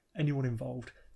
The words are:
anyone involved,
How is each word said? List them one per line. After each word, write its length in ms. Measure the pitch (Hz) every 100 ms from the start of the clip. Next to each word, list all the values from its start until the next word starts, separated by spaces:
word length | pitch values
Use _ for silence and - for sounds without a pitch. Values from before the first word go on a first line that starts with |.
| _ -
anyone 300 | 151 139 127
involved, 460 | 117 131 127 - - -